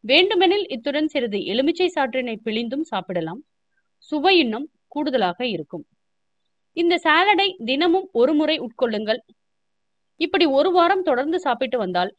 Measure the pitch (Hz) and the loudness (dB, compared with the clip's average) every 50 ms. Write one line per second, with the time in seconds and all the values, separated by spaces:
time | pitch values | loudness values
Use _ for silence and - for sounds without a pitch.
0 | - 214 262 320 370 403 440 359 381 349 381 415 392 - - 233 - 294 269 294 | 0 4 4 4 4 4 4 4 4 4 4 2 -2 -4 -8 -6 -6 -4 -2 -2
1 | 311 311 - 294 240 233 196 202 - - 196 233 269 294 339 349 370 349 359 311 | -2 -2 -2 -2 -4 -2 -4 -6 -4 -4 -2 -2 0 -2 0 0 -2 -2 0 -2
2 | 269 262 226 262 254 247 220 220 _ 226 214 226 240 233 254 285 320 - - 196 | -4 -2 -2 -6 -6 -6 -8 -8 _ -6 -4 -4 -4 -6 -6 -6 -6 -6 -6 -8
3 | 180 - 185 175 160 160 170 247 - _ _ _ _ _ _ _ _ _ _ _ | -6 -4 -6 -6 -4 -6 -8 -12 -16 _ _ _ _ _ _ _ _ _ _ _
4 | _ - 302 302 277 370 392 349 302 233 220 226 294 - _ _ _ _ - 285 | _ -8 -6 0 2 4 4 4 4 2 -2 -6 -8 -12 _ _ _ _ -8 -6
5 | 294 294 254 240 202 180 175 _ 247 254 208 160 151 _ - 170 - _ _ _ | -4 -2 0 0 0 0 -2 _ -6 -6 -6 -6 -8 _ -14 -16 -16 _ _ _
6 | _ _ _ _ _ _ _ _ _ _ _ _ _ _ _ 320 339 339 339 330 | _ _ _ _ _ _ _ _ _ _ _ _ _ _ _ -2 0 0 0 0
7 | - 320 302 320 370 403 415 339 392 392 370 - 233 220 262 277 330 359 330 381 | 0 0 2 2 4 2 2 2 2 -2 -2 -6 -4 -4 -2 0 2 2 2 0
8 | 381 381 _ 233 240 269 320 294 311 302 320 302 - 226 - - 262 240 214 208 | -2 -2 _ 2 2 2 2 2 2 0 -2 -2 -4 -10 -6 -4 -4 -2 -2 -4
9 | 220 208 220 240 _ _ 220 _ _ _ _ _ _ _ _ _ _ _ _ _ | -2 -4 -4 -4 _ _ _ _ _ _ _ _ _ _ _ _ _ _ _ _
10 | _ _ _ _ 320 320 370 370 349 311 269 269 294 285 339 359 339 - 392 392 | _ _ _ _ -2 0 4 4 4 4 4 4 2 4 4 4 4 4 2 2
11 | 370 339 269 240 277 302 320 359 370 285 240 233 269 247 262 247 208 185 180 180 | 2 0 0 0 0 -2 -2 -2 0 -2 -2 -2 -2 -4 -2 -4 -4 -2 -2 -2
12 | 180 202 - | -2 -2 -6